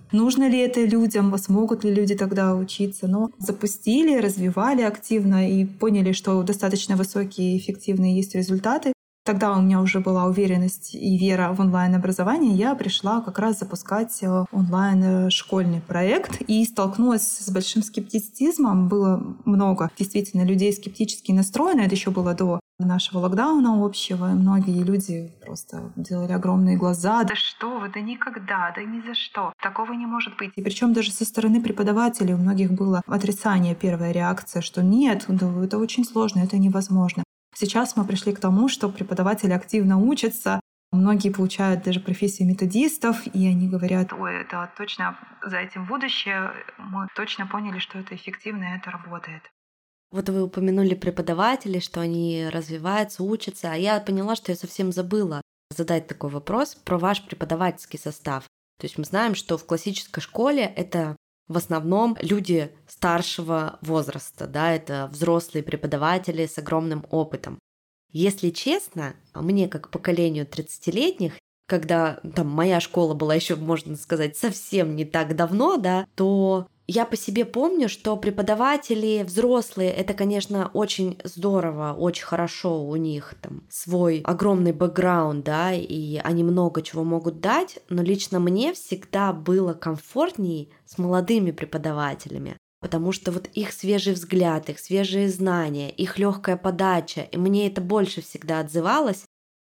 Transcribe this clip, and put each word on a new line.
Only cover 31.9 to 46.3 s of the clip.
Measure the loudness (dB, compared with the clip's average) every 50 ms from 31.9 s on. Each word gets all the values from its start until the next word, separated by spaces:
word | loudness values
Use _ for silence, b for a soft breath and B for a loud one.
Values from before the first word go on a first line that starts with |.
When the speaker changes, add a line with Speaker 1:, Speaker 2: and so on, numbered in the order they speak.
| 2 2 2 2 2 2 2 2 2
Speaker 1:
у | 4
многих | 4 4 4 4 4 2
было | 2 2 2 2 2 0 0
отрицание, | 0 -2 0 0 0 -2 0 0 2 4 4 4 4 2
первая | 0 0 0 0 0 0 0
реакция, | 0 0 0 0 -2 -2 -6 -6 -6 -6 -6
что | -4 -2 2
«нет, | 4 6 6 6 6 4 4 2 0 0
да, | 0 2 2 0 0 0 -2
это | -2 0 0
очень | -2 0 0 0 0
сложно, | 0 2 0 0 2 2 2
это | 2 2 4 4
невозможно». | 4 4 4 2 0 2 2 4 4 2 0 -4 -8 -8 _ _ _ _ -10 -4
Сейчас | -4 0 0 0 0 0 0 -2
мы | 0
пришли | 0 0 -2 0 -2
к | -2 0
тому, | 2 4 4 4 4 4
что | 2 0 -2 -4
преподаватели | -4 -4 -6 -4 -2 0 0 0 0 0 2 2
активно | 2 0 -2 -2 0 2 4 4 6 6
учатся, | 6 4 4 2 0 -2 -2 -2 -4 -2 -2 -2 -4 _ _ _ _ _ 2
многие | 4 6 6 6 4 2 2
получают | 0 2 0 0 0 0 0 2 2 0 0
даже | 0 -2 -2
профессию | -2 -2 -2 0 0 0 0 2 2 2
методистов, | 2 2 0 0 2 2 2 2 0 0 -2 -2 -2 -2 -4 -4 0
и | 2 4 4
они | 4 4 2 2
говорят: | 0 0 0 0 2 0 0 -2 -4
«Ой, | -6 -6 -6 -6 -6 -8
это | -8 -8 -8 -8 -8 -10 -12
точно | -10 -10 -6 -4 -4 -4 -6 -8 -14 -20 -18 -14 -10
за | -8 -6 -6
этим | -6 -6 -8 -10 -8
будущее, | -6 -6 -4 -4 -4 -4 -4 -4 -4